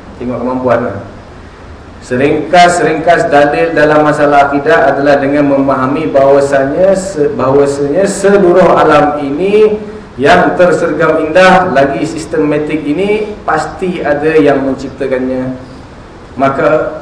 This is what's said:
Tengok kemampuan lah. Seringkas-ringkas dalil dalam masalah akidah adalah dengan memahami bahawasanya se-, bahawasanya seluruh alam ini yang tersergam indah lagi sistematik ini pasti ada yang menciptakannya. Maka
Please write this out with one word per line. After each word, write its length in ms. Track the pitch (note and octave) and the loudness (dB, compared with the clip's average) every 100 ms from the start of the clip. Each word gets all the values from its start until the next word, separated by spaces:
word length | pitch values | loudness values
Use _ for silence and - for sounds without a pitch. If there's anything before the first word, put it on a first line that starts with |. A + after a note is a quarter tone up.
| - - | -20 -12
Tengok 240 | B2 A#2+ | -8 -6
kemampuan 360 | B2 B2+ B2+ A#2 A#2+ | -6 -4 0 0 -2
lah. 60 | G2 - - - - - - - - - - | -8 -12 -18 -20 -20 -20 -20 -20 -20 -20 -20
Seringkas-ringkas 1300 | - B2+ D3 D3+ D3 F3 F3 D3+ D#3 D#3+ E3+ D#3+ - | -6 -2 0 0 2 4 4 2 0 0 0 0 2
dalil 400 | C#3+ D3 E3 E3 | 2 2 0 -2
dalam 320 | D3+ D3+ D3 | 0 2 2
masalah 480 | D3+ D3 C#3+ C#3+ C#3+ | 0 0 2 2 2
akidah 400 | C#3+ D3+ - C#3 | 0 0 2 2
adalah 320 | C#3 C#3+ C#3 | 0 0 0
dengan 320 | C3+ D3 C#3 C3+ | 0 0 0 0
memahami 560 | C3+ C3 C3 D3+ D#3 | 0 -2 -2 -2 -2
bahawasanya 800 | C#3 C#3 C#3 C#3 C#3 C3+ D#3+ F#3+ F#3 | 2 4 4 2 0 0 2 2 2
se-, 320 | - D#3 C#3+ | -2 -2 -2
bahawasanya 720 | A#2+ C3 C#3+ C#3+ C#3+ C#3+ E3 | 0 0 2 2 0 -2 0
seluruh 720 | G3 - G3 G3 F3 - - C#3+ | 0 0 2 4 4 4 4 4
alam 480 | D3+ D3 D3 D3 | 4 2 2 -2
ini 560 | C#3 D3 F#3+ G#3+ G#3+ G#3 - - - A#2+ | -4 -2 0 2 2 0 -6 -14 -16 -2
yang 400 | D3 F3+ - - | 2 2 2 2
tersergam 720 | F3 D#3 E3 - D#3+ D#3+ D#3 | 2 2 -2 -2 0 0 0
indah 400 | F3+ F#3 F#3 - | 2 4 4 2
lagi 320 | C3+ C#3+ E3 | 0 0 -2
sistematik 800 | D3 - - D#3 D3 D3+ D3+ D#3 | -6 -8 -6 -4 -2 -2 -4 -4
ini 560 | D3 E3+ G3+ G#3+ G#3 - - | -4 -2 -2 -2 -4 -8 -4
pasti 560 | D#3 - - F#3 E3 | -4 -4 -6 -6 -4
ada 320 | D3 C#3+ D#3 D#3 | -4 -2 0 2
yang 320 | C#3+ C3+ C3+ | 2 0 -2
menciptakannya. 880 | C3 C3 - C3 B2+ B2+ B2+ B2+ B2+ - - - - - - - - | -6 -8 -8 -4 -4 -4 -4 -6 -10 -14 -20 -20 -20 -20 -20 -16 -2
Maka 640 | C3+ E3 D3+ - - - | -2 0 0 0 -2 -8